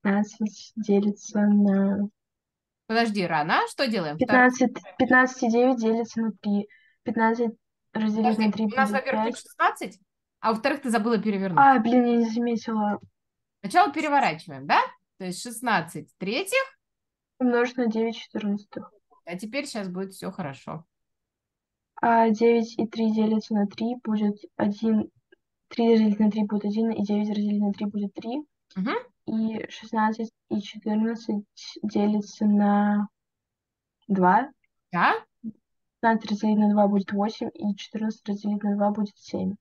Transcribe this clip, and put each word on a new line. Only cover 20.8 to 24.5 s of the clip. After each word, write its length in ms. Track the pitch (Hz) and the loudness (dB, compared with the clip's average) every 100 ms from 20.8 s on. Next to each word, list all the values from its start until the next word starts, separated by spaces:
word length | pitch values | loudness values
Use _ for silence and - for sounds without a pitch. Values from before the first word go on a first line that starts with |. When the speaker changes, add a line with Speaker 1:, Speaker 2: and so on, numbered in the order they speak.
| - _ _ _ _ _ _ _ _ _ _ - | -16 _ _ _ _ _ _ _ _ _ _ -2
Speaker 1:
А 300 | 233 226 226 | 2 4 4
девять 480 | 214 233 233 220 - | 4 4 4 0 -4
и 80 | 220 | -6
три 260 | 226 220 | -2 0
делится 440 | 220 220 220 - 214 | 2 2 0 0 -2
на 100 | 202 | -2
три 300 | - 226 247 | -4 -6 -4
будет 340 | 226 214 208 208 - | -4 0 0 -2 -12